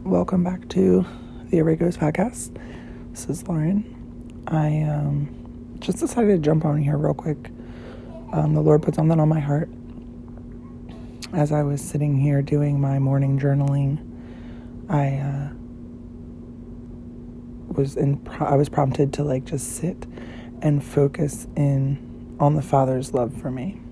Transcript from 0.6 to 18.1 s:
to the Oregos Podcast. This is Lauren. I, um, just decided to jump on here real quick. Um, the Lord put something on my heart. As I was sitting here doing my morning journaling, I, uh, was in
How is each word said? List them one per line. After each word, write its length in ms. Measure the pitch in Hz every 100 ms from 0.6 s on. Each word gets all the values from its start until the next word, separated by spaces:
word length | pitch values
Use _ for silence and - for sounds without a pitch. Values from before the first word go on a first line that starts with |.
| -
to 360 | 185 190 185 180 - - - -
the 80 | 170
Oregos 400 | 160 160 170 -
Podcast. 580 | 151 160 226 - - - - - - - -
This 160 | - -
is 180 | 185 -
Lauren. 960 | 165 156 202 208 - - - - - -
I, 340 | 160 151 151
um, 960 | 151 147 147 143 147 - - - - -
just 200 | - -
decided 320 | 339 - 214 190
to 20 |
jump 280 | 147 156 156
on 120 | 147
here 180 | 143 147
real 180 | 151 147
quick. 340 | 160 147 - - - - - - - - -
Um, 220 | 156 151
the 80 | 151
Lord 220 | 151 151
put 100 | 156
something 260 | 156 160 160
on 80 | 156
my 120 | 156
heart. 300 | 143 143 170 - - - - - - - - - - - - - - - -
As 180 | - 147
I 120 | 151
was 180 | 147 143
sitting 380 | - 143 147 139
here 220 | 143 139
doing 380 | 139 147 147 143
my 200 | 139 135
morning 400 | 135 139 139 139
journaling, 580 | 143 139 139 139 139 147 - - - - - - - - -
I, 280 | 147 143 139
uh, 320 | 139 139 143 - - - - - - - - - - - - - - - - - - - - - -
was 240 | - 139 -
in 200 | 143